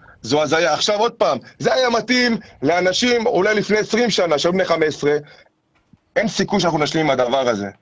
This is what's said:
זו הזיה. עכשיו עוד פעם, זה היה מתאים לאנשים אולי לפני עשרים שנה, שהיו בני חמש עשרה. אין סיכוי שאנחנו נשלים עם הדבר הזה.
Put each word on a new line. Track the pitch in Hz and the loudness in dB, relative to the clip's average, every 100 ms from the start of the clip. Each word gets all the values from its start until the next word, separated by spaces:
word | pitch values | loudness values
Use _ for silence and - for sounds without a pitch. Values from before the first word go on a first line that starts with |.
| - - | -14 -16
זו | 110 143 | -4 0
הזיה. | 151 160 165 | 2 2 2
עכשיו | 151 - 208 | 0 0 0
עוד | 233 | 0
פעם, | - 190 127 - - | 0 0 0 -6 -6
זה | 180 | -2
היה | 262 254 | 0 2
מתאים | 233 - 247 247 226 - - | 0 0 0 2 -2 -6 -6
לאנשים | 139 175 180 180 247 240 226 | -2 0 0 0 0 0 0
אולי | 170 202 | 0 2
לפני | 214 190 214 | 0 0 -2
עשרים | 202 220 240 | 0 0 0
שנה, | 190 175 147 | 0 0 0
שהיו | 170 | 0
בני | 185 | 0
חמש | 180 165 156 | 0 0 0
עשרה. | 139 143 147 147 - _ _ _ _ _ _ _ - | 0 -2 -2 -4 -16 _ _ _ _ _ _ _ -4
אין | 220 | -2
סיכוי | - 196 202 | -2 -2 -2
שאנחנו | 170 156 | 0 0
נשלים | 147 160 | -2 0
עם | 156 | 0
הדבר | 131 120 135 123 | 0 0 0 0
הזה. | 107 101 - | -2 -6 -12